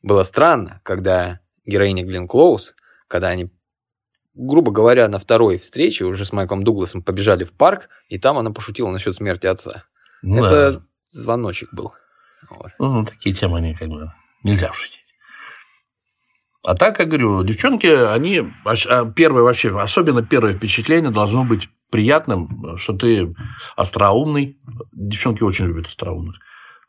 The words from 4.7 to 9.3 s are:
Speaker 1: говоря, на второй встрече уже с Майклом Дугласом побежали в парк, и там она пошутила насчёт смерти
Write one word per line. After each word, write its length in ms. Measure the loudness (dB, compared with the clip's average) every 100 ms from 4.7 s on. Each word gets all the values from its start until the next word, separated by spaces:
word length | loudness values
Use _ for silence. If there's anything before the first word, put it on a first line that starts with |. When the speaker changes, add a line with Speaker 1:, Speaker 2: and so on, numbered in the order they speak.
Speaker 1:
говоря, 360 | 4 4 6 4
на 100 | 0
второй 380 | 0 4 4 2
встрече 480 | -6 -2 -2 -2 -6
уже 200 | -4 -6
с 60 |
Майклом 300 | -4 -4 -2
Дугласом 380 | 0 0 -4 -6
побежали 420 | -6 -2 2 0
в 80 | -2
парк, 360 | _ 2 2 -8 _ _
и 100 | -2
там 180 | -2 0
она 140 | -4
пошутила 380 | -8 -12 -6 -6
насчёт 240 | -4 -6 -6
смерти 320 | -6